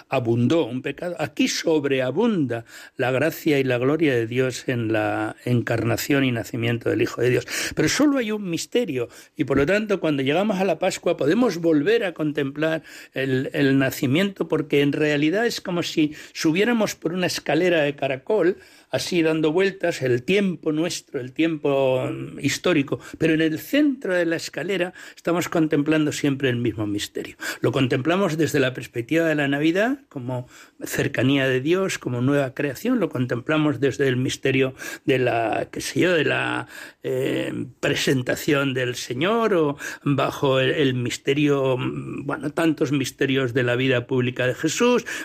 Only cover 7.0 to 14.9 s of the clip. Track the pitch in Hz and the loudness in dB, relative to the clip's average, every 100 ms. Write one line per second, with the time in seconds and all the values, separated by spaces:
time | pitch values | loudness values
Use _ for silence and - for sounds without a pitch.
7 | 120 - 123 123 - - - - 151 - | 0 0 2 2 -2 -6 -6 0 0 4
8 | 294 277 220 214 190 165 - 240 220 131 | 2 2 -2 -4 -4 -4 -2 0 0 -2
9 | 117 - - - 131 139 143 202 214 190 | -6 -8 -20 -6 0 2 2 2 0 0
10 | 160 139 135 160 214 185 190 156 185 - | 0 0 0 0 0 0 0 0 -2 -2
11 | 180 170 139 202 254 170 165 151 156 233 | -2 0 2 2 2 2 2 2 4 2
12 | 196 156 156 143 135 143 156 160 - - | 0 -4 -4 -2 -4 -2 -2 -2 -6 -20
13 | - 135 135 131 135 156 139 135 135 - | -12 -4 -2 0 -2 0 2 4 2 0
14 | 135 147 202 190 170 156 151 143 143 | 0 2 0 -2 -4 -2 0 2 2